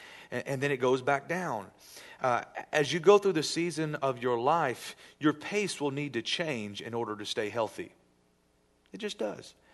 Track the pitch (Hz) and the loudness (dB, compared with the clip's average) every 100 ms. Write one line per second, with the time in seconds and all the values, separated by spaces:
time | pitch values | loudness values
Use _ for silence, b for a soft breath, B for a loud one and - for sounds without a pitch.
0 | B B B 123 - 135 143 131 127 131 | B B B -6 -4 -2 -2 2 4 4
1 | 123 139 151 175 170 113 92 - B B | 4 0 0 -4 -2 -4 -8 -16 B B
2 | B B 127 117 - - - 151 135 170 | B B 0 0 -2 -10 -2 0 2 4
3 | 170 208 196 160 135 170 175 156 156 151 | 8 8 8 2 0 -2 -2 -2 -4 0
4 | 135 120 123 120 127 165 139 117 - B | -2 0 0 2 4 4 2 -2 -10 B
5 | B B 151 147 - 208 196 - 143 139 | B B 0 0 -2 -2 -2 -2 -2 -2
6 | 143 117 - - 160 123 104 101 117 117 | -4 -4 -2 -2 -2 -4 -6 -8 -6 -4
7 | 113 104 104 - 104 113 107 - 87 - | -4 -4 -4 -4 -2 0 -2 -4 -12 -14
8 | _ _ _ _ _ _ _ _ _ - | _ _ _ _ _ _ _ _ _ -10
9 | 208 - 214 - - - b | -8 -4 -4 -6 -14 -20 b